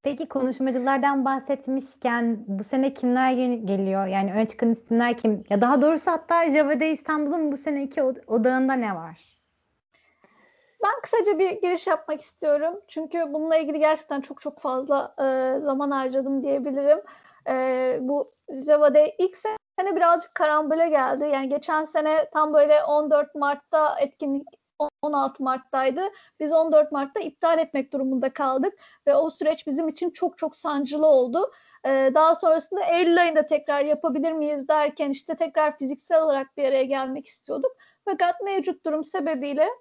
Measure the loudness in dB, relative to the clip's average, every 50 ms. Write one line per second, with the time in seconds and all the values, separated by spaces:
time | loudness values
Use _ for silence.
0 | _ -6 -6 -6 -10 -8 -4 -4 -4 -4 -4 -2 -4 -2 -2 -2 0 0 0 0
1 | 0 0 0 0 0 -2 -2 -4 -4 -6 -6 -6 -4 -6 -6 -6 -6 -10 -20 _
2 | -4 -2 -2 0 -2 -2 -2 -4 -6 -8 -8 -8 -6 -4 -2 0 0 0 -2 -2
3 | -2 0 2 2 2 2 2 0 0 -2 -2 -4 -2 -4 -2 -2 0 -2 0 -2
4 | -2 -2 -2 -2 -2 -2 0 -2 -2 -2 -2 -2 0 0 0 0 -2 _ 0 0
5 | 2 0 -2 0 0 -2 -2 -2 -4 -2 0 2 2 2 4 4 4 2 2 2
6 | 0 -2 -2 -2 -2 0 0 2 2 2 2 2 2 2 0 0 0 -2 -2 -4
7 | -4 -4 -4 -2 -2 -2 -2 -2 -2 -2 -4 -4 -4 -6 -4 -4 -6 -6 -2 -2
8 | -2 -2 -2 -4 -6 -2 -2 2 2 2 2 2 2 0 0 -2 -2 -4 -6 -8
9 | -10 -14 -18 _ _ _ _ _ _ _ _ _ _ _ _ _ _ _ _ _
10 | _ _ _ _ _ _ _ _ _ _ _ _ _ _ _ _ -2 -2 -2 -2
11 | -4 -2 0 0 2 2 2 2 0 0 0 -2 -2 -2 -2 -2 0 -2 -2 -2
12 | -2 -8 -10 -10 -10 -20 -14 _ 0 0 0 2 0 -2 -4 -6 _ _ -10 -10
13 | -10 -6 -4 -4 -4 -4 -4 -4 -2 0 0 0 0 0 -2 2 2 2 2 0
14 | -4 _ -8 -8 -8 -10 -16 -12 -12 -12 -12 -8 -6 -6 -4 -4 -2 -2 -2 -2
15 | -2 -6 -6 -4 -2 0 0 0 -2 -2 -2 -2 -2 -4 -2 -2 -2 -2 -2 -2
16 | -4 -2 -2 -2 -2 -2 -4 -2 -2 -2 -2 -2 -2 -4 -4 -2 2 2 2 2
17 | 0 -14 -20 _ _ -20 _ _ _ -4 -2 -2 -2 -2 -2 -2 -2 -2 -2 -4
18 | -4 -4 -4 -4 -4 -6 _ _ _ -16 -14 -10 0 2 4 4 4 6 6 6
19 | 4 4 2 -2 -2 -2 -2 -6 -8 -8 -8 -8 _ _ _ -4 -2 -2 0 2
20 | 4 4 4 2 0 -8 _ -2 0 2 2 2 0 0 2 2 2 2 2 2
21 | 2 0 -2 -2 -2 -2 -2 -2 -2 -2 -4 -4 -2 -2 -2 -2 -2 -2 -2 -2
22 | 0 2 0 0 0 0 0 0 0 4 4 4 6 6 6 4 4 2 0 0
23 | 2 4 2 2 2 0 _ -2 -2 -2 -2 -4 _ _ 0 2 2 2 2 0
24 | -2 -4 _ _ -6 -4 -4 -4 -6 -10 -20 _ _ _ _ _ -8 -8 _ _
25 | -6 -2 -2 0 -2 -2 -4 -6 -4 -4 -4 -4 -6 _ -4 0 0 0 -2 -2
26 | -4 -6 -6 -10 _ _ _ _ -4 0 2 2 2 4 4 4 4 4 0 -4
27 | -4 -4 _ -8 -8 -8 -8 _ 0 2 2 2 0 0 -2 -4 -4 -4 -4 -4
28 | -2 -2 -2 0 -2 -2 -2 -2 -2 -2 0 0 -2 -2 -4 _ -20 -20 _ _
29 | _ 2 2 2 2 0 -2 _ -2 -2 -2 -2 -4 -6 -4 -2 -2 -4 -4 -4
30 | -6 -6 -4 -2 -4 -4 -4 -4 -8 -8 -8 -8 -6 -4 -4 -2 -4 -4 -2 2
31 | 4 6 6 6 4 2 0 -2 -2 -2 _ _ _ _ _ _ -2 0 2 4
32 | 2 4 6 6 6 6 4 4 4 2 2 2 0 -4 -6 -4 0 0 2 2
33 | 4 4 4 4 4 4 4 2 2 2 0 -2 0 -2 -2 0 2 0 0 0
34 | 0 -2 -2 0 -2 -2 -2 -2 -2 -2 -4 -4 0 0 2 2 2 0 -2 -4
35 | -4 -4 -4 -6 -6 -10 -4 -4 -4 -2 0 0 0 0 0 -4 -8 -8 -8 -8
36 | _ _ 2 2 4 4 0 0 -2 -6 _ -4 -2 0 2 2 0 0 -2 -4
37 | -4 -6 -6 -10 -12 -16 -20 -20 _ -8 -6 -4 -4 -4 -4 _ -20 _ _ _
38 | _ -6 -2 0 0 0 0 -2 -4 -4 -2 -2 -2 -4 -6 _ _ -4 -4 -4
39 | -6 -6 -6 -4 -4 -4 -4 -4 -6 -6 0 0 0 0 -2 -8